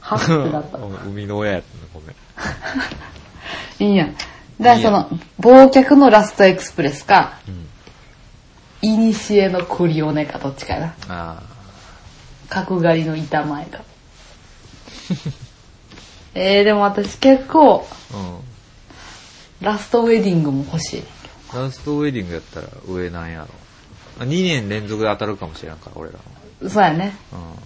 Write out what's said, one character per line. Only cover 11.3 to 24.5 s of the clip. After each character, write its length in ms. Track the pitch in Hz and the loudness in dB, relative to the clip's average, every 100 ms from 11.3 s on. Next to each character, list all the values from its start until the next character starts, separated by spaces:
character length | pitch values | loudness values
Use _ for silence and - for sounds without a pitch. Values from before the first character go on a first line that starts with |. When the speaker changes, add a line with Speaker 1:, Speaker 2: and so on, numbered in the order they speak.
| 82 - - - - - - - - - - - | -14 -18 -20 -20 -20 -20 -20 -20 -20 -20 -20 -12
Speaker 2:
ー。 0 | |
Speaker 1:
角 320 | 190 185 185 | -10 -6 -2
刈 140 | 170 165 | 0 0
り 80 | |
の 120 | 160 156 | -2 -6
板 280 | 160 156 | -6 -6
前 200 | 151 147 160 | -4 -8 -12
か。 140 | - - - _ - - - - - - - - - - | -18 -20 -20 _ -20 -20 -20 -20 -20 -20 -20 -20 -20 -10
<laughs> 1300 | 170 - - - _ - - _ - - - - | -10 -10 -14 -18 _ -20 -20 _ -20 -20 -20 -16
え 280 | - 185 202 | -6 0 2
ー、 20 | |
で 80 | 202 | 2
も 60 | 208 | 2
私 340 | 202 202 202 - | 0 -2 -8 0
結 260 | 269 269 | 4 4
構、 420 | - 320 285 190 - - - | 4 4 6 6 -2 -20 -16
Speaker 2:
う 40 | 107 | -12
ん。 240 | 92 87 127 113 - - - - - - - - - - 185 | -12 -14 -18 -20 -20 -20 -20 -20 -20 -20 -20 -20 -20 -8 -6
Speaker 1:
ラ 120 | 214 | -6
ス 120 | - | -2
ト 120 | 233 | 0
ウ 60 | 233 | 2
ェ 140 | 226 | 2
デ 80 | 196 | 2
ィ 60 | 170 | 0
ン 60 | |
グ 80 | 151 | 0
も 120 | 135 | -4
欲 140 | 139 165 | -6 -8
し 180 | - - | -8 -12
い。 60 | - - - - - | -14 -20 -20 -20 -16
Speaker 2:
ラ 160 | 123 135 | -10 -8
ス 100 | 131 | -10
ト 120 | 147 | -8
ウ 100 | 147 | -4
ェ 80 | 147 | -4
デ 100 | 127 | -4
ィ 40 | |
ン 40 | 92 | -8
グ 60 | |
や 60 | 82 | -12
っ 20 | |
た 180 | - - | -12 -18
ら 60 | - - - | -16 -18 -12
上 200 | 90 90 | -8 -8
な 160 | 85 | -10
ん 80 | 82 | -12
や 80 | 82 | -14
ろ。 60 | 78 - - - - - - - | -16 -20 -20 -20 -20 -20 -20 -12
あ、 40 | |
二 180 | 123 165 | -6 -2
年 260 | 185 | -2